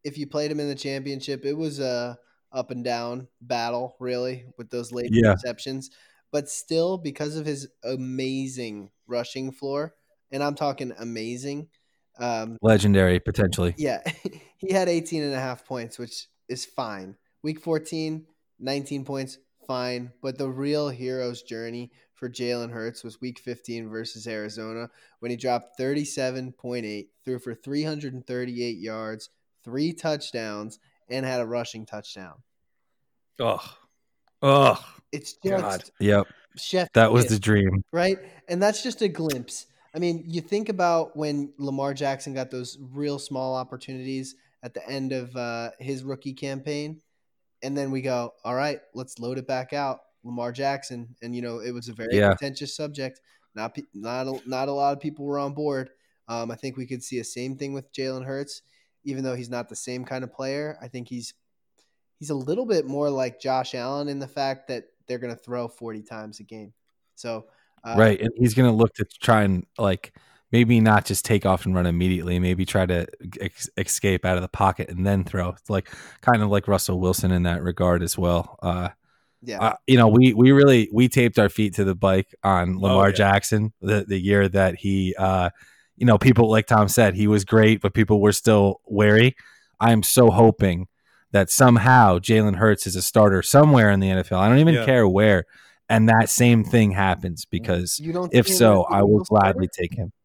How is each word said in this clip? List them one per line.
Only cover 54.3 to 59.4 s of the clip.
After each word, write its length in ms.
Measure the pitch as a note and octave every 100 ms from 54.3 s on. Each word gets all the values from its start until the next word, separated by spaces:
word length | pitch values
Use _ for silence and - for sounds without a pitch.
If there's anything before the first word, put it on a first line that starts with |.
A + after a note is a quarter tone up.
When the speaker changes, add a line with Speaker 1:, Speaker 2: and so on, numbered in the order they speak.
| C3+ B2
Speaker 1:
not 220 | C3 C3+
a 40 |
lot 200 | C#3+ C#3+
of 80 | C#3
people 240 | D3+ D3
were 140 | C#3+ C#3+
on 160 | C#3
board. 360 | C#3+ D3+ C3+ C3 _ _ _ -
Um, 220 | A#2 A#2
I 60 | A2+
think 200 | C#3 B2+
we 80 | B2
could 160 | B2+
see 180 | - B2
a 40 |
same 320 | G#2+ B2 C3 C3+
thing 160 | C#3
with 180 | C#3 C3+
Jalen 340 | - C3 C3 C3
Hurts, 360 | C3+ C#3+ - _ _ _ _
even 200 | C#3+ C3+
though 100 | C3
he's 120 | B2+